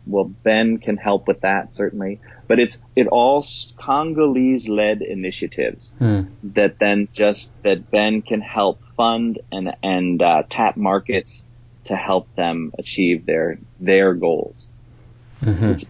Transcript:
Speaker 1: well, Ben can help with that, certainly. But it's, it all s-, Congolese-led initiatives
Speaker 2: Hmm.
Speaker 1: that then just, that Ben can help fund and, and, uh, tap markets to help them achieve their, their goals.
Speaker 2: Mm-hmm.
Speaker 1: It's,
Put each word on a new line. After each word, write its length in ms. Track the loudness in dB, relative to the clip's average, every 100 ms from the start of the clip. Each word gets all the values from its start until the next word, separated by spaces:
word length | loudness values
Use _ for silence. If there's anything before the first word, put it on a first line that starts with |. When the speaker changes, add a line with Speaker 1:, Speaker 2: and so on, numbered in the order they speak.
| -4
Speaker 1:
well, 160 | -2 -2
Ben 540 | -2 2 2 2 0
can 180 | -2 -4
help 300 | 0 0 0
with 140 | -2
that, 340 | 0 -2 -4 -4
certainly. 440 | -4 -4 -6 -8 -14 -14 -4
But 100 | 0
it's, 200 | 0 -4 -4 0
it 100 | 2
all 320 | 2 4 2
s-, 300 | -2 -10 -14 -10
Congolese-led 1200 | -2 -2 0 2 2 4 2 2 0 0 2 0
initiatives 920 | -4 -6 -8 -6 -8 -4 -4 -6 -14 -2
Speaker 2:
Hmm. 220 | 0 0 -2 -10 -4 2
Speaker 1:
that 240 | 2 0
then 300 | -2 0 -2
just, 380 | 0 0 0 -6 -4
that 280 | 0 0 0
Ben 300 | 0 2 0
can 180 | -2 -4
help 400 | -4 0 0 -2 -8 -2
fund 420 | 0 0 -2 -4 -8
and, 220 | -8 -6 -6
and, 380 | -2 0 0 2
uh, 220 | 4 4 0
tap 280 | 0 0 0
markets 640 | 0 0 0 -4 -6 -12 -20 -20 -20 -20 -8
to 100 | -6
help 380 | 0 -2 -2 -2
them 380 | -2 -2 -6 -10
achieve 480 | -8 -2 0 0 0
their, 340 | 0 -2 -4 -12 -6
their 340 | 2 4 4
goals. 540 | 2 0 0 -2 -10 -20 -20 -20 -20 -20 -20 -20 -6
Speaker 2:
Mm-hmm. 220 | -2 0 2
Speaker 1:
It's, 200 | 0 2